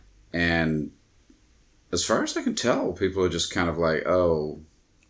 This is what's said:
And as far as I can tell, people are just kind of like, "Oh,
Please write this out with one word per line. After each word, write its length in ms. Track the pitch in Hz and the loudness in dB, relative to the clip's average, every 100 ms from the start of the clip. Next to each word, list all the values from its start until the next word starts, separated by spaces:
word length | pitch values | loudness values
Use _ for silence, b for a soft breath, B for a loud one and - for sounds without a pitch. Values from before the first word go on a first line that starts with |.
| - - _ | -18 -20 _
And 600 | 85 85 85 80 78 73 - _ _ _ _ _ _ _ _ _ | -2 2 2 2 0 -4 -10 _ _ _ _ _ _ _ _ _
as 140 | 87 | -4
far 180 | - - | 0 0
as 140 | 311 339 | 0 -2
I 60 | |
can 120 | 247 | -2
tell, 380 | - 120 156 285 | 0 0 0 -2
people 320 | - 95 92 | -2 -2 0
are 40 | 87 | 0
just 240 | 85 - | 0 -2
kind 160 | 98 87 | -2 -2
of 80 | 80 | 0
like, 300 | 82 78 - | 0 2 2
"Oh, 540 | 90 87 80 76 76 78 _ _ _ | 2 4 2 -2 -8 -16 _ _ _